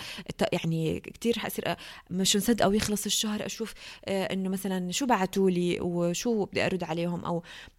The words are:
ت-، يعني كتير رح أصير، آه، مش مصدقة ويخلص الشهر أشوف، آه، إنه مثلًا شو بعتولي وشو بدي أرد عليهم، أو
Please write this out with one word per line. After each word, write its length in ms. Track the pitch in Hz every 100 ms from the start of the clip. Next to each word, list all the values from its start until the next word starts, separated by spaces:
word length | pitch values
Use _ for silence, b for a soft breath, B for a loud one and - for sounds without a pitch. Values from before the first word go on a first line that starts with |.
| B B B -
ت-، 140 | -
يعني 480 | - 165 165 160 170
كتير 360 | - - 233 226
رح 100 | -
أصير، 220 | - -
آه، 80 | 170 B B B
مش 260 | 180 185 202
مصدقة 320 | 196 226 190
ويخلص 360 | 214 214 208 208
الشهر 400 | - 214 214 -
أشوف، 280 | - 220 - B B
آه، 200 | - 196
إنه 240 | 185 190 190
مثلًا 420 | 190 196 185 180
شو 160 | 175 269
بعتولي 760 | 214 185 196 190 175 175 -
وشو 640 | 175 175 175 175 247 220
بدي 220 | 190 190 127
أرد 180 | 185
عليهم، 400 | 165 170 175 175
أو 180 | - 170 B B B